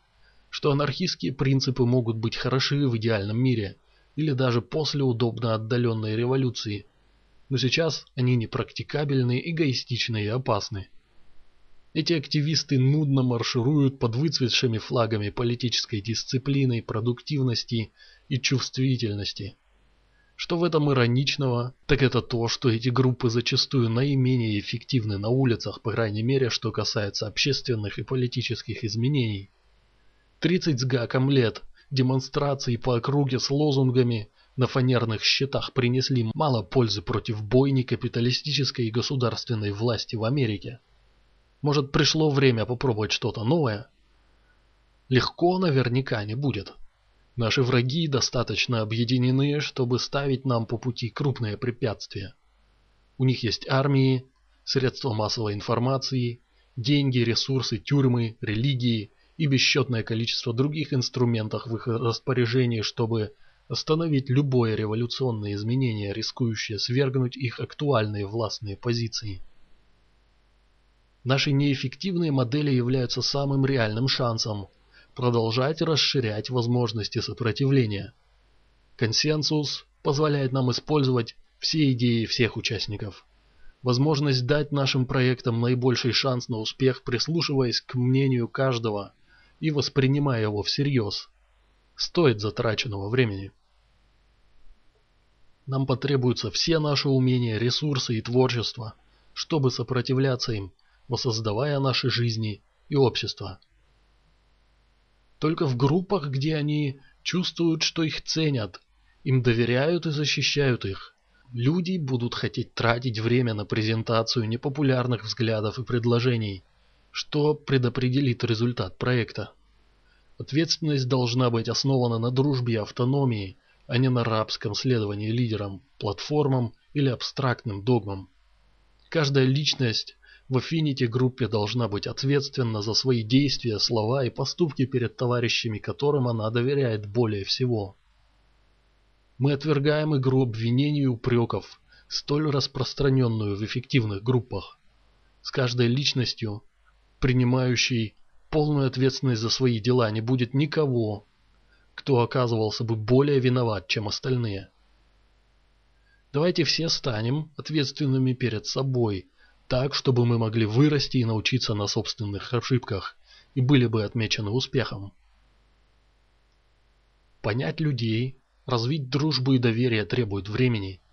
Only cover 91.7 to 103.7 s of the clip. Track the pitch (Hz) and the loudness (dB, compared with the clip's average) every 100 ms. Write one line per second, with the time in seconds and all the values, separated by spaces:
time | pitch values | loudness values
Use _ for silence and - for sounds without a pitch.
91.7 | _ _ - - 175 156 110 104 101 117 | _ _ -10 -4 2 4 2 -2 -2 -2
92.7 | 104 135 101 98 127 120 98 98 - _ | -2 -4 -6 -4 0 0 -2 -10 -16 _
93.7 | _ _ _ _ _ _ _ _ - - | _ _ _ _ _ _ _ _ -20 -20
94.7 | - _ _ _ _ _ _ _ _ - | -20 _ _ _ _ _ _ _ _ -6
95.7 | 135 135 127 139 139 123 113 110 - - | -2 0 0 0 2 2 0 -2 -2 2
96.7 | 165 151 139 143 131 127 127 120 107 120 | 2 2 0 2 4 4 2 2 0 0
97.7 | - 151 135 - 113 113 123 127 120 101 | 0 -2 -2 -2 -4 0 2 4 2 -4
98.7 | - 110 - _ _ _ - - 160 131 | -6 -12 -14 _ _ _ -12 -4 0 0
99.7 | 120 117 123 120 131 135 123 - 107 95 | 0 -2 -2 0 0 2 0 -4 -6 -6
100.7 | - _ _ - 117 127 110 110 104 147 | -14 _ _ -8 -4 -2 -2 -2 -2 0
101.7 | 139 135 120 131 110 120 110 110 101 _ | 0 0 0 0 0 0 0 -4 -6 _
102.7 | _ - 147 135 147 107 - 98 95 _ | _ -2 2 4 2 -6 -8 -12 -14 _